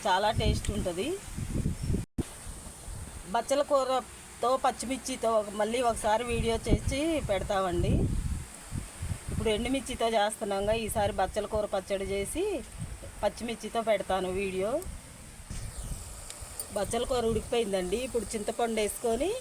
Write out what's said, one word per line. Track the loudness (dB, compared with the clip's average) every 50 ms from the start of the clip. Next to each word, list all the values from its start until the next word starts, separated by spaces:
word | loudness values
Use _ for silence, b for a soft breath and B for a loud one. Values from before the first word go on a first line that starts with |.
| 4
చాలా | 4 4 6 4 4 2 4
టేస్ట్ | 4 4 4 4 2 0 0
ఉంటుంది. | 0 0 0 0 0 -2 -2 -2 -4 -6 -10 -8 -6 -6 -4 -2 0 0 0 -2 -2 0 0 0 0 0 _ _ -8 -6 -6 -8 -14 -14 -14 -14 -12 -14 -16 -16 -14 -12 -12 -10 -10 -10 -12 -12 -14 -10 -2 -2
బచ్చల | -2 2 4 2 2 4 6
కూరతో | 4 4 6 4 2 2 2 -2 -14 -16 -16 -16 -6 0 2 4 4 4 4
పచ్చిమిర్చితో | 2 0 2 -4 -4 -4 -4 -4 -6 -4 0 2 4 4 4 2 0 0 0
మళ్ళీ | 0 2 2 4 4 2
ఒకసారి | 2 2 2 2 4 4 2 0 0
వీడియో | 2 2 2 2 2 4 4
చేసి | 4 4 4 0 0 2 2 2 2 0 2 0
పెడతామండి. | 0 0 0 0 0 2 2 2 2 2 2 4 4 4 2 2 0 0 0 -2 -2 -4 -6 -10 -14 -16 -14 -8 -8 -8 -8 -8 -10 -10 -6 -6 -6 -6 -6 -4 -4 0 2 2 2
ఎండుమిర్చితో | 2 0 0 0 -2 -2 -4 -4 0 0 2 4
చేస్తున్నాంగా, | 4 4 2 0 -2 -4 -2 0 0 2 2 2 2 0
ఈసారి | 0 0 2 2 2 2 2
బచ్చల | 0 2 0 -2 -2 0 0
కూర | 0 0 2 0
పచ్చడి | -2 -2 0 -2 -2 0 -2 -2
చేసి | -2 -2 -2 -2 0 0 0 0 -2 -4 -8 -10 -10 -8 -8 -8 -10 -12 -14 -6 -2
పచ్చిమిర్చితో | -2 -2 0 -2 -6 -6 -6 -6 -6 -4 -2 0 2 4
పెడతాను | 2 2 4 2 0 2 2 0 0 0
వీడియో. | 0 0 0 0 0 2 0 0 -2 -4 -10 -10 -12 -14 -16 -16 -16 -16 -14 -16 -10 -8 -8 -6 -6 -6 -8 -8 -6 -6 -6 -8 -8 -12 -12 -12 -12 -12 -12 -12 -12 -14 -8 -8 -8 -4 -2
బచ్చల | -2 0 0 0 0 2 2
కూర | 2 2 4 4
ఉడికిపోయిందండి. | 2 2 0 2 2 2 2 4 2 2 2 2 0 0 0
ఇప్పుడు | 0 0 -2 -2 0 -4
చింతపండు | -2 -2 -2 0 2 2 2 2 2 2
వేసుకొని | 0 0 0 2 2 2 4 2 0 0 -2